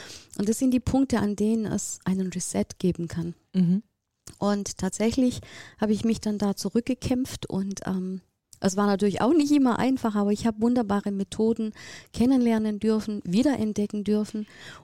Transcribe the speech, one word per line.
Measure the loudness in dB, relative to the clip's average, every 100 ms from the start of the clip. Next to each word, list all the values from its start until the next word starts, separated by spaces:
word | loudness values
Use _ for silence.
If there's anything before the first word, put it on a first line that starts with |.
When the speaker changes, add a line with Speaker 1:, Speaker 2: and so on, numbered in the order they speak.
| -18 -20 -12 -4
Speaker 1:
Und | -2
das | 0
sind | 2
die | 0
Punkte, | 2 0 2 2
an | 0 0
denen | 0 0 0
es | -4 -6 -6 -2
einen | 0 -2
Reset | -4 -4 -4 -4 -2
geben | -2 -2 -4
kann. | -4 -6 -8 _
Speaker 2:
Mhm. | 2 4 2 -2 _ _ _ -18 -4
Speaker 1:
Und | -2 0 -4 -4
tatsächlich | -4 0 0 2 0 0 -10 -18 -14 -4
habe | 0
ich | 0
mich | 0 0
dann | -2 -2
da | -2 -2
zurückgekämpft | -2 -2 -2 -2 -2 -2 -2 -8 -6
und, | -4 -4 -6
ähm, | -4 -4 -4 -8 _ _ _ -4
es | -2 2
war | 2
natürlich | 2 0 2
auch | 2
nicht | 4 4
immer | 4 4 2
einfach, | 0 0 0 0
aber | 0
ich | 0
habe | 0 0
wunderbare | 2 2 0 0 -2
Methoden | -4 -4 0 0 0 -4 -8 -16 -18 -8
kennenlernen | 0 4 4 4 2 0 0
dürfen, | 0 0 -2 -6
wiederentdecken | 0 2 4 2 0 0 -2 -2
dürfen. | 0 0 0 -6 -10 -14 -20 -20